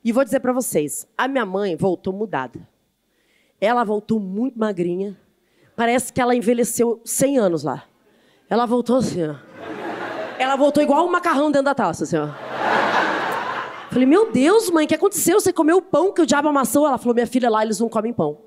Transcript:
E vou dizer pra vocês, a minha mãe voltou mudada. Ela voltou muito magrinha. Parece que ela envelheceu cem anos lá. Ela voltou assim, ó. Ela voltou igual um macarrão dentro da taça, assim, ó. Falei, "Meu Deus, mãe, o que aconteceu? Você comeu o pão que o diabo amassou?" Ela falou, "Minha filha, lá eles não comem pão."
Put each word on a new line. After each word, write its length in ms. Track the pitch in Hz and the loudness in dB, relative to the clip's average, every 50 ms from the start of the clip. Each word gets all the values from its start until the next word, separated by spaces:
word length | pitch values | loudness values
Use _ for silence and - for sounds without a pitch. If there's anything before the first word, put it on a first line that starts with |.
E 80 | _ 226 | _ 0
vou 140 | 214 247 277 | 2 2 2
dizer 160 | 214 240 262 | 2 0 -2
pra 120 | - 247 | 0 0
vocês, 540 | 247 262 240 - - 170 151 143 - - - _ _ | -2 -2 -4 -2 -2 -2 -2 -2 -8 -12 -14 _ _
a 120 | - 233 269 | -4 -4 -2
minha 180 | 277 262 226 | 0 -2 -2
mãe 300 | 190 185 196 208 196 165 | -2 -2 -4 -2 -2 -2
voltou 360 | - - 196 175 165 - 196 | 0 0 0 0 -2 -4 -8
mudada. 560 | 190 196 220 208 165 139 131 127 _ - - _ _ _ _ _ _ _ _ _ _ _ _ _ _ _ _ _ _ _ | -6 -6 -6 -4 -4 -6 -6 -6 _ -18 -20 _ _ _ _ _ _ _ _ _ _ _ _ _ _ _ _ _ _ _
Ela 240 | 185 214 247 240 233 | 0 2 2 2 0
voltou 340 | 202 214 214 208 - 226 220 | 0 -2 -4 -2 -2 -2 -2
muito 400 | 202 185 190 208 247 269 220 233 | -2 -4 -4 -4 -4 -4 -2 -2
magrinha. 580 | 220 214 202 170 170 175 175 185 196 208 190 _ _ _ _ _ _ _ _ _ _ _ _ | -4 -2 -2 -2 -2 -2 -2 -4 -6 -8 -8 _ _ _ _ _ _ _ _ _ _ _ _
Parece 360 | - 233 233 240 254 240 - | -2 0 2 2 0 -2 -2
que 80 | _ 262 | _ -2
ela 140 | 247 240 254 | 2 2 2
envelheceu 680 | 247 185 208 247 233 240 - - - 233 233 220 226 _ | 2 2 2 2 2 0 -2 0 0 0 0 0 -4 _
cem 340 | - - - 269 269 285 262 | -8 -2 0 0 2 2 2
anos 240 | 214 185 170 151 | 2 2 0 0
lá. 220 | 135 151 131 147 - _ _ _ _ _ _ _ _ _ _ _ _ _ | -4 -4 -6 -8 -12 _ _ _ _ _ _ _ _ _ _ _ _ _
Ela 160 | 185 226 240 | 0 0 0
voltou 300 | 208 240 247 240 233 240 | 2 0 -2 2 2 2
assim, 280 | 262 233 - - 180 160 | 2 2 0 -2 -4 -4
ó. 120 | 151 147 135 - - - - - - - - - 339 - - - - - - - - - | -4 -6 -10 -16 -20 -20 -18 -14 -14 -12 -12 -10 -10 -10 -10 -10 -10 -10 -10 -10 -12 -4
Ela 200 | - 254 254 277 | -4 -2 0 2
voltou 260 | 254 285 285 285 302 | 4 4 4 4 4
igual 240 | 294 - 277 302 349 | 2 4 4 2 2
um 40 | 349 | 2
macarrão 360 | 349 349 339 339 311 269 302 302 | 0 0 0 0 2 2 2 2
dentro 140 | 277 285 277 | 2 2 2
da 100 | 277 269 | 2 0
taça, 260 | - 214 175 156 - | 0 0 -2 -2 -4
assim, 140 | 165 143 170 | -4 -2 -2
ó. 100 | 156 147 151 143 - - - - - - - - - - - - - - - - - - - - - - - - - - - - - - - | -2 -2 -4 -8 -12 -14 -12 -8 -4 -2 0 0 0 0 0 0 0 0 -2 -4 -4 -4 -6 -6 -6 -6 -8 -8 -8 -10 -12 -14 -16 -14 -4
Falei, 140 | - 247 262 | 0 2 4
"Meu 260 | 262 302 392 453 440 | 4 6 4 4 2
Deus, 360 | - 247 262 320 403 453 427 359 | 2 2 4 4 4 4 2 2
mãe, 160 | 339 311 302 | 2 0 2
o 40 | 302 | 2
que 80 | 320 | 0
aconteceu? 440 | 311 339 403 - 302 - - 349 415 | 2 2 0 0 0 0 2 2 2
Você 120 | - 381 | 2 2
comeu 240 | - - 320 294 339 | 0 2 2 4 4
o 60 | 381 | 2
pão 300 | 349 - - 285 339 392 | 2 2 0 2 2 2
que 100 | 381 - | 2 2
o 40 | 330 | 2
diabo 220 | 233 294 285 285 302 | 2 2 2 2 2
amassou?" 400 | 294 277 254 - - 285 294 294 | 2 2 0 2 2 2 4 4
Ela 100 | 262 - | 2 0
falou, 160 | - 240 233 | 0 0 0
"Minha 140 | 233 240 - | 0 0 0
filha, 200 | - 254 233 240 | 0 0 2 2
lá 140 | 214 220 | 2 2
eles 160 | 220 220 214 185 | 0 0 0 -2
não 100 | 233 220 | -2 -2
comem 240 | - 226 208 233 | -2 -2 -4 -2
pão." 240 | 233 - 165 147 151 - - | -2 -2 -2 -2 -2 -8 -16